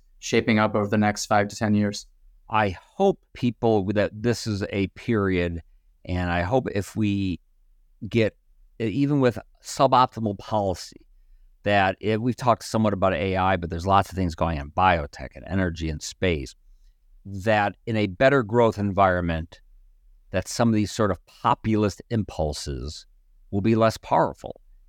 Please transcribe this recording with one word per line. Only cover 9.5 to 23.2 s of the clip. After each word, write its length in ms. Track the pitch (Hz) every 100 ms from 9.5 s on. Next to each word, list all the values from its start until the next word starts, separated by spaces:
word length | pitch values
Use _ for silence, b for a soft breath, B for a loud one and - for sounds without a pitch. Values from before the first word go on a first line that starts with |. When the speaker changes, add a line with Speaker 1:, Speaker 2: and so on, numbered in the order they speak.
| _
Speaker 2:
suboptimal 720 | - - 135 127 127 - 110 101
policy, 680 | - 107 98 87 - - _ - - - - _
that 320 | 101 101 95 95
if, 200 | 101 107
we've 160 | 123 117
talked 280 | 127 110
somewhat 300 | - 113 107
about 200 | 98 98
A 240 | 85 95 92
I, 180 | 92 95
but 140 | 85
there's 180 | 85 92
lots 220 | 98 95
of 60 | 92
things 200 | 90 80
going 240 | 82 78
on, 120 | 71
biotech 580 | 90 92 85 73 - 65 -
and 100 | -
energy 420 | 95 92 78 80
and 120 | 76
space, 540 | - - 95 80 67 - _ - - _ _ - 95
that 500 | 98 98 107 104 - -
in 100 | 110
a 120 | 104
better 360 | 90 135 139
growth 340 | 104 120 113 104
environment, 840 | 101 95 95 90 87 82 85 - - - - _ _ - _
that 160 | 95 -
some 200 | - 117
of 60 | 107
these 160 | 104
sort 200 | - 107
of 140 | 90 _
populist 760 | - 117 - 110 107 104 - -
impulses 960 | 113 95 - 78 73 - 65 69 - - _